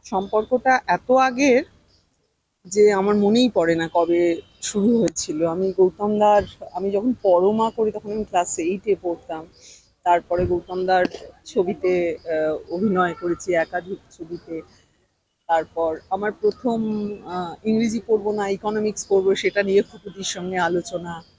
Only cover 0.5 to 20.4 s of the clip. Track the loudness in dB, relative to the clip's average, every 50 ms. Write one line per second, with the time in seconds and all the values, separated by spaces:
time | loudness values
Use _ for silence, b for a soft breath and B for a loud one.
0.5 | -2 0 2 2 2 2 2 0 -2 -2 2 2 4 4 4 2 2 2 4 4
1.5 | 4 4 2 -2 _ _ _ _ _ _ _ _ _ _ _ _ _ _ _ _
2.5 | _ _ _ -6 2 4 6 6 6 4 2 2 2 4 4 4 4 4 4 2
3.5 | 2 2 2 2 2 0 0 -2 0 0 2 2 2 2 2 2 0 -2 -6 _
4.5 | _ _ -12 -6 -4 0 2 2 2 2 2 0 -2 -4 -8 -6 -4 -2 -2 -2
5.5 | -2 -2 -4 -4 2 2 2 2 2 -2 -4 -2 0 2 4 6 4 4 2 0
6.5 | -12 _ -18 -12 -10 -6 -4 -2 -2 -2 -2 -2 -4 0 2 4 4 6 4 4
7.5 | 2 2 0 -2 0 -2 -2 -2 -2 -6 -10 -8 -8 -8 -8 -2 -2 -2 -2 -2
8.5 | -4 -4 -2 -4 -4 -4 -2 -2 -2 -2 -2 -6 -6 -6 -8 -12 -12 -12 -12 -16
9.5 | B B B B B B B B B _ _ 2 2 2 2 _ -2 -2 0 0
10.5 | -2 -4 -4 -6 -8 -6 -2 0 2 2 2 0 -4 -10 -18 -18 -20 _ _ -6
11.5 | -2 -2 -2 -2 -4 -2 -2 0 0 0 0 -2 -4 -6 _ -6 -4 -2 0 -2
12.5 | -2 -4 -6 -8 -6 -2 -2 0 2 2 0 0 -2 -6 -4 -4 -4 -4 -2 -2
13.5 | 0 0 0 -2 -4 -8 -8 -8 -12 -14 _ _ -18 -18 -14 -14 -14 -14 -12 -12
14.5 | -12 -12 -12 b b b b b b _ _ _ _ _ _ _ _ _ _ -2
15.5 | 0 0 0 -2 _ -4 -4 -4 -4 -6 -6 _ -6 -4 -2 -4 -6 0 -2 -2
16.5 | -2 0 -4 -2 -2 -2 -2 -4 -4 -4 -6 -6 -8 -10 -12 -10 -8 -8 -8 -8
17.5 | -10 -8 _ 0 0 2 0 0 -2 -4 -2 0 0 0 0 -2 -2 -2 -2 -2
18.5 | -4 -4 -4 -4 -2 -2 -2 -2 -4 -4 -2 0 2 2 4 2 0 2 0 -2
19.5 | 0 0 0 2 2 2 2 0 -10 -18 _ -16 -14 -10 -8 -8 -8 -8